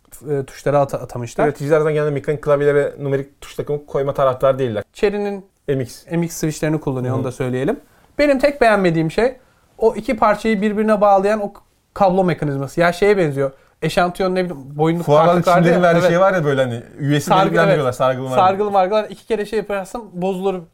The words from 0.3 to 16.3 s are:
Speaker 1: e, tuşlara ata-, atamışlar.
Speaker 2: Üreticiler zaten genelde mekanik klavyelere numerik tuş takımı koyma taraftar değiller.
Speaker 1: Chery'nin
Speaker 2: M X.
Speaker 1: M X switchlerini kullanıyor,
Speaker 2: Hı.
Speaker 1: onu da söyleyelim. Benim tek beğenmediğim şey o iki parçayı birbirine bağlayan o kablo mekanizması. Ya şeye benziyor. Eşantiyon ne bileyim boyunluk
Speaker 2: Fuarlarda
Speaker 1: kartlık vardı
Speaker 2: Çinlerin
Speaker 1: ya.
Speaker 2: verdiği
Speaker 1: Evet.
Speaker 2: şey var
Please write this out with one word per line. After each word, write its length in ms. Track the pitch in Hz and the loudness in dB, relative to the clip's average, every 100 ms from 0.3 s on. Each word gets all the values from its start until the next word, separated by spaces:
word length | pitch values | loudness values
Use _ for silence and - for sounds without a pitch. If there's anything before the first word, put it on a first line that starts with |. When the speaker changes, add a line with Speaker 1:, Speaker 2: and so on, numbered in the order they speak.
Speaker 1:
e, 140 | 143 | -6
tuşlara 360 | 131 - 147 143 | -6 -6 -2 0
ata-, 180 | 139 - | 0 -4
atamışlar. 440 | - 123 120 - 156 | -8 -10 -8 -2 -2
Speaker 2:
Üreticiler 320 | - 143 156 | -2 0 2
zaten 160 | 156 | 2
genelde 160 | 151 151 | 0 -2
mekanik 320 | 139 147 147 | -2 -4 -4
klavyelere 520 | 147 143 143 143 139 - | 0 2 2 2 0 -4
numerik 400 | 139 135 139 _ | -4 -4 -4 _
tuş 140 | - | -14
takımı 320 | - 135 147 - | -10 -6 -6 -4
koyma 280 | 147 139 | -4 -4
taraftar 440 | 135 135 123 135 131 | 0 0 2 2 2
değiller. 260 | 127 104 - | -2 -4 -8
Speaker 1:
Chery'nin 540 | - 208 208 202 196 185 _ - | -2 -2 0 -4 -6 -12 _ -6
Speaker 2:
M 140 | 135 | -4
X. 220 | 117 - - | -4 -12 -6
Speaker 1:
M 140 | 170 | -4
X 120 | 170 - | -4 -4
switchlerini 440 | 160 151 156 156 | -4 -2 -2 -2
kullanıyor, 340 | 156 131 123 | -2 -4 -2
Speaker 2:
Hı. 40 | 117 | -4
Speaker 1:
onu 60 | |
da 80 | 131 | -4
söyleyelim. 480 | 120 131 127 147 262 - _ _ - | -4 -4 -2 -4 -4 -10 _ _ -2
Benim 200 | 294 269 | 0 2
tek 220 | 277 285 | 0 2
beğenmediğim 500 | 233 202 180 165 160 | 2 4 2 0 -2
şey 260 | - 240 - _ _ _ - | 0 -2 -4 _ _ _ -2
o 160 | 226 | -2
iki 220 | 214 214 262 | 0 -4 0
parçayı 460 | 220 208 220 214 | 2 2 0 0
birbirine 380 | 214 208 214 208 | 0 0 0 2
bağlayan 400 | 202 196 196 220 | 4 4 2 -2
o 100 | 202 - _ _ _ | -4 -12 _ _ _
kablo 300 | - 196 185 | 0 2 4
mekanizması. 560 | 180 156 147 139 135 - | 2 0 -2 -4 -4 0
Ya 120 | 170 | 0
şeye 240 | 170 202 202 | 2 2 2
benziyor. 340 | 160 135 139 - _ _ | 0 0 -4 -6 _ _
Eşantiyon 520 | 160 190 175 175 190 | -4 0 0 0 -2
ne 100 | 185 | -2
bileyim 180 | 180 143 135 147 | -4 -8 -12 -2
boyunluk 280 | 160 170 160 | 0 0 2
Speaker 2:
Fuarlarda 260 | 147 165 | 4 4
Speaker 1:
kartlık 140 | 175 170 | 4 2
vardı 140 | 175 | 4
Speaker 2:
Çinlerin 120 | 170 180 | 4 4
Speaker 1:
ya. 60 | |
Speaker 2:
verdiği 160 | 175 170 | 4 4
Speaker 1:
Evet. 80 | 175 | 2
Speaker 2:
şey 100 | 170 | 4
var 120 | 196 | 2